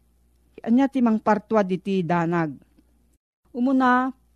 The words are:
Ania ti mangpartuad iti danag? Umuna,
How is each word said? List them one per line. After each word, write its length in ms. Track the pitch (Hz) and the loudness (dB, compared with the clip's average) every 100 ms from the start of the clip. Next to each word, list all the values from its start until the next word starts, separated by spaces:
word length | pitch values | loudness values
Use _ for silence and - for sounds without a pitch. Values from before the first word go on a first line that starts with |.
| _ _ _ _ _ - | _ _ _ _ _ -14
Ania 240 | - 240 277 | 0 2 2
ti 160 | 269 | 2
mangpartuad 640 | 240 220 - 214 - 220 190 | 0 0 0 -2 0 0 0
iti 340 | 185 202 190 165 | -4 -4 -4 -2
danag? 480 | 175 165 170 160 131 _ _ _ _ _ _ _ _ _ | -2 -2 -2 -4 -8 _ _ _ _ _ _ _ _ _
Umuna, 640 | 240 254 262 254 247 262 - _ | -4 -2 2 2 2 -2 -8 _